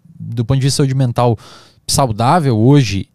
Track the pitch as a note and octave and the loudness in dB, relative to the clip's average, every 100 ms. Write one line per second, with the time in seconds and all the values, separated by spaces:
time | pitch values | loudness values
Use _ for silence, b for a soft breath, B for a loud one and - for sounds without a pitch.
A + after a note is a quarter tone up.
0 | - - G#2+ A2+ A#2 C3+ C3+ - C#3 C3 | -20 -18 -10 -6 -2 -2 0 0 0 0
1 | B2+ A#2+ A#2+ A2 B B B B - - | -2 0 0 -2 B B B B -6 -2
2 | C3+ G#2+ A#2+ F3 C#3 A2 A#2 C#3+ A2+ G2 | -2 0 0 2 2 2 4 4 2 -4
3 | - | -8